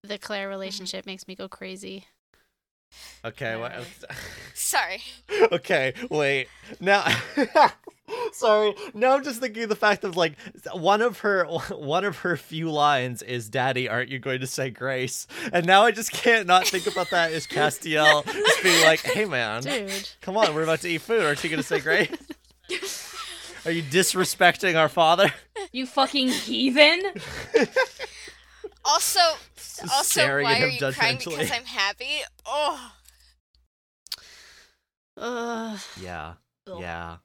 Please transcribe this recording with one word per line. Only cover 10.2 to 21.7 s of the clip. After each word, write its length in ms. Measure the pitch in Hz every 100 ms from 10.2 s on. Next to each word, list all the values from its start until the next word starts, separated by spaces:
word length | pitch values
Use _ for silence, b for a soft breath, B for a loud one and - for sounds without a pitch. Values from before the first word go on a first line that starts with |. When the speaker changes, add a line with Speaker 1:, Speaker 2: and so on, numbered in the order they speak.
| 165 147 B - -
Speaker 3:
one 280 | 180 170 208
of 180 | 240 202
her, 260 | 214 196 160
<laughs> 240 | 165 -
one 340 | 202 143 165 202
of 120 | 160
her 180 | 180 160
few 320 | - 156 165
lines 540 | 151 147 143 127 120
is, 260 | - 123 110
"Daddy, 400 | 135 127 127 123
aren't 200 | 113 123
you 100 | 135
going 220 | 131 131
to 60 | 131
say 220 | - 131
grace?" 560 | 107 127 131 127 - - B 240
And 140 | 175 175
now 180 | 190 233
I 60 |
just 200 | 226 -
can't 340 | - 247 226 180
not 220 | 185 180
think 180 | 190 180
about 240 | 185 175
that 220 | 180 165
as 160 | 160 -
Castiel 800 | 160 151 - 165 156 151 151 147
just 360 | 381 427 571
being 200 | 180 170 160
like, 140 | 160
"Hey, 260 | - 196 208
man, 380 | 135 113 110
Speaker 1:
Dude. 460 | 135 277 196 196 - -
Speaker 3:
come 160 | - 196
on, 160 | 208
we're 80 | 151
about 180 | 160 160
to 80 | 175
eat 120 | 165
food. 220 | - 226
Aren't 200 | 165 143
you 60 | 170
gonna 140 | 160
say 160 | 247